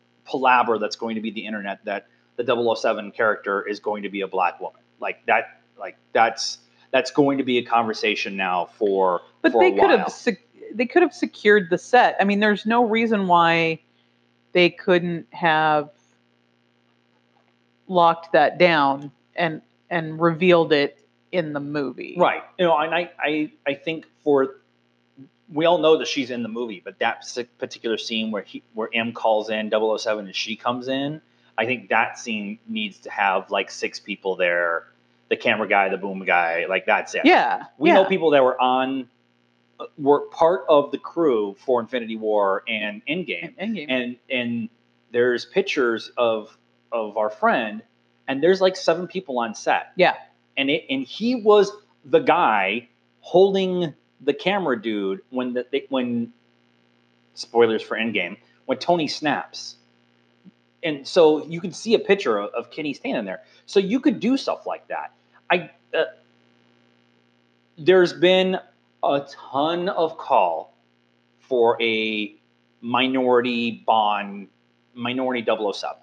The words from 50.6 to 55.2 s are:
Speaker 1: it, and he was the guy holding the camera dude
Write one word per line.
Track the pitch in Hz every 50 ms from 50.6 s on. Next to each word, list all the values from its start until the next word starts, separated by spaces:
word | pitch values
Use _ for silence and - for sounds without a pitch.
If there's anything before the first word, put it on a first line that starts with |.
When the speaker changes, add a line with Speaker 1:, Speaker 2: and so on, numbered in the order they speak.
| 135 139
Speaker 1:
it, | 156 160 - -
and | 135 135
he | 131 - - - 214 240 262
was | 233 202 214 208 208 190 - - - _ _ _ _ -
the | 123 151 160
guy | 131 156 151 175 165 120 107 101 95 98 104 123 - _ _ _ _ _ _ _
holding | - - - 180 196 196 190 196 190 185 180 180 175 147 - _ _ _ _ _
the | 127 143 143
camera | - - 185 202 196 175 143 123 110
dude | 101 113 107 104 98 95 98 95